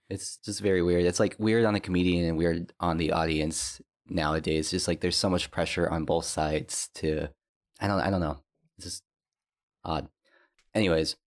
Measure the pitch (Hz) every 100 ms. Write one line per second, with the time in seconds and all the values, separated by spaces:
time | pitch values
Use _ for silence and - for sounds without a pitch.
0 | - 98 - - - 98 101 92 87 87
1 | 87 85 107 - 110 113 113 101 - 90
2 | 90 87 85 80 85 82 85 - 87 82
3 | 78 82 82 78 78 - - - - _
4 | - 87 76 80 78 78 78 90 - 82
5 | 90 87 98 90 - - - - 85 82
6 | 78 82 - - 78 76 - - - -
7 | 80 78 80 - _ _ _ - 101 98
8 | 87 95 80 76 _ _ _ - 85 -
9 | _ _ _ _ _ _ _ _ - 78
10 | - _ _ _ _ _ _ 110 98 80
11 | 78 -